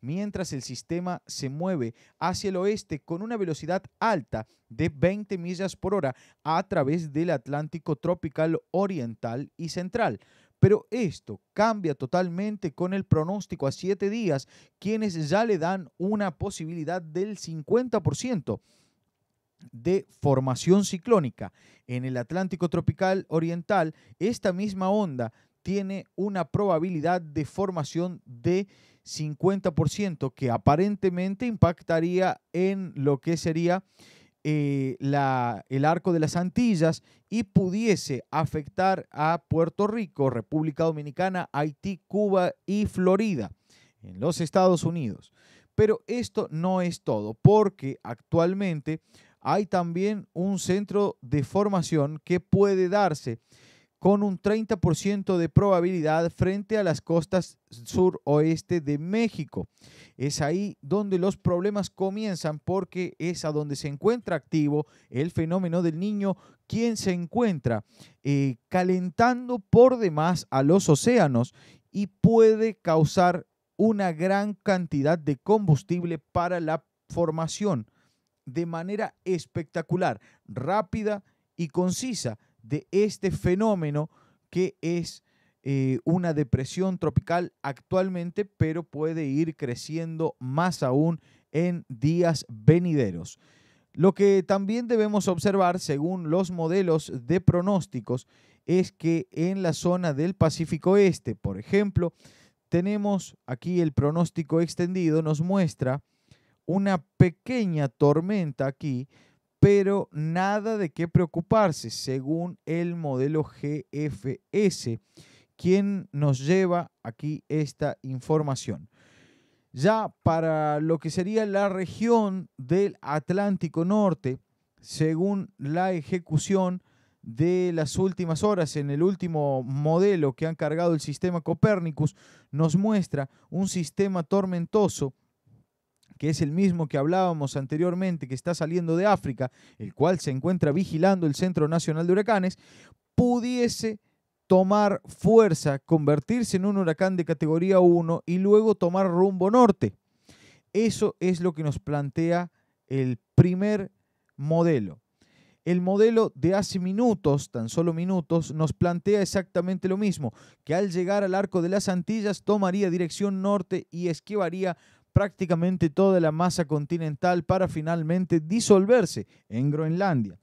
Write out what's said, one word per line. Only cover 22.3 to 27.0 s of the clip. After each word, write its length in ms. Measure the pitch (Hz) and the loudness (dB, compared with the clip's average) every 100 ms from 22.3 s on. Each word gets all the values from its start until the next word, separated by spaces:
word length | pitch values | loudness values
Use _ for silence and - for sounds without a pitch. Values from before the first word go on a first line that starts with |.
| 175 190 175 175 | -4 -6 -4 -2
tropical 560 | 165 - - 190 190 - | -2 -2 0 0 0 -2
oriental, 640 | 160 165 170 165 202 160 - _ - | -2 -2 -4 -2 0 0 -4 _ -6
esta 360 | 196 240 202 | -4 -2 -4
misma 340 | 180 208 190 185 | -2 -4 -4 0
onda 420 | 214 190 127 113 - _ _ | 0 -2 -4 -6 -10 _ _
tiene 440 | - 196 190 196 - | -6 -4 -4 -8 -10
una 320 | - 202 190 160 | -6 -4 -4 -4
probabilidad 720 | 185 202 160 185 165 | -2 0 0 0 -2